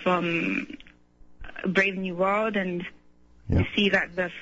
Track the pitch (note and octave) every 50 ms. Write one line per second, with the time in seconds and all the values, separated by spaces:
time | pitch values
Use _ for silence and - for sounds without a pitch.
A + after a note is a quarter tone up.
0 | - F#3 F3+ F3 F3 E3+ E3 E3 F3+ F#3 F#3+ F#3 - - - - - - - _
1 | _ _ _ - - - - - - - - - - F#3+ E3+ G3 F#3+ G3 F#3+ F#3
2 | F#3+ F#3 E3+ F3 F#3+ G3 G3+ G#3+ A3 A3+ G#3 G3+ F#3 F#3 F3 F3 - - - -
3 | _ _ _ _ - _ _ - - - - - - - - G#3 G3+ F#3+ F#3+ F#3+
4 | - E3+ E3+ F#3 F3+ E3+ - -